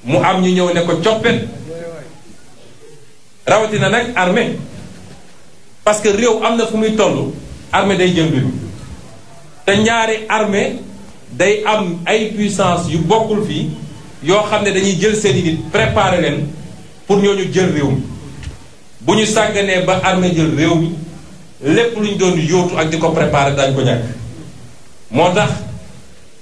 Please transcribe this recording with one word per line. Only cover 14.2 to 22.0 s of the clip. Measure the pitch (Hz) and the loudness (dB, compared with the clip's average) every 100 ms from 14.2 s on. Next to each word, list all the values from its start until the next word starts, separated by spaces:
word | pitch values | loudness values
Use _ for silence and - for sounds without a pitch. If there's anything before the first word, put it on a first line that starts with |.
yoo | 147 202 208 | 2 2 2
xam | 214 | 0
ne | 202 | 2
dañuy | 185 196 165 | 2 0 2
jël | 220 214 | 2 2
seeni | 202 180 | 2 2
nit, | 160 156 - | 2 -2 0
préparer | 208 220 214 190 175 | 0 2 2 2 2
leen | 151 143 143 - - - - - - | 0 -2 -6 -8 -14 -18 -20 -20 2
pour | 202 | 4
ñooñu | 196 196 175 | 4 2 0
jël | 185 175 | 2 2
réew | 147 139 | 2 0
mi. | 135 - - - - - - - - - - | -2 -4 -12 -14 -14 -14 -14 -20 -20 -20 -4
Bu | 127 214 | 0 2
ñu | 214 | 2
sàgganee | 220 214 202 196 185 180 | 2 2 0 0 2 2
ba | 185 | 2
armée | 185 185 180 | 2 2 2
jël | 160 156 135 | 2 2 2
réew | 165 165 | 4 4
mi, | 165 - - - - - - - 135 | 2 -4 -10 -14 -18 -20 -20 -6 2
lépp | 196 233 | 4 2
lu | 214 | 0